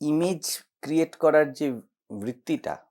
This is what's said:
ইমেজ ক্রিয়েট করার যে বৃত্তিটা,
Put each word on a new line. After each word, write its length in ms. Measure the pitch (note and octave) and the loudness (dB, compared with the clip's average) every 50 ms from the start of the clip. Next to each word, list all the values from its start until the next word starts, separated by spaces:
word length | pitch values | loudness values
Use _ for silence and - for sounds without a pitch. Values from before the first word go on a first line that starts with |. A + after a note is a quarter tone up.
ইমেজ 420 | D3 D3+ D3+ D#3+ E3+ F#3 F#3 D3+ - - - - - _ _ _ | -4 -2 0 0 0 -2 -2 -4 -8 -8 -10 -10 -12 _ _ _
ক্রিয়েট 340 | - C3+ D#3 E3 E3 E3 - | -6 -2 0 0 0 0 0
করার 380 | - E3+ D#3 D3+ D3+ D3+ C#3+ C3+ | 2 4 6 6 6 4 2 0
যে 140 | - D3+ C#3 B2 A2 - _ _ _ _ - | -4 -4 -4 -4 -6 -10 _ _ _ _ -14
বৃত্তিটা, 640 | G#2+ G2+ G#2 A#2+ B2 - - - D#3 B2 - - D2+ - _ _ | -10 -8 -8 -8 -8 -8 -6 -4 -4 -4 -4 -6 -8 -10 _ _